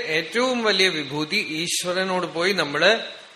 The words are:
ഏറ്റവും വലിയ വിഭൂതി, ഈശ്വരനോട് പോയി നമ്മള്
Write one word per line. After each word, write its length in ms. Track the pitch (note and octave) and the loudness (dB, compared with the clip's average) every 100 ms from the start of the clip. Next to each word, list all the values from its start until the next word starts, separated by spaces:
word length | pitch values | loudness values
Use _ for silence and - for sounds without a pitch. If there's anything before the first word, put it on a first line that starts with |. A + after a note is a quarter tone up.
| A#3 | 4
ഏറ്റവും 580 | D#3+ E3 A3+ B3+ B3 | -2 -2 0 0 2
വലിയ 240 | A3 F#3+ F#3+ | 2 4 4
വിഭൂതി, 480 | D#3 C#3 D3 D3+ G3+ | 2 -4 -4 -2 -2
ഈശ്വരനോട് 880 | - D#3 E3+ - F3+ F3+ F#3+ F#3 E3 | -2 -4 -4 -2 -2 -2 0 -2 -2
പോയി 260 | D3+ F3+ | 0 0
നമ്മള് 520 | F#3+ D3 C#3+ F3 A3+ - - - | 0 -2 2 4 4 0 -14 -20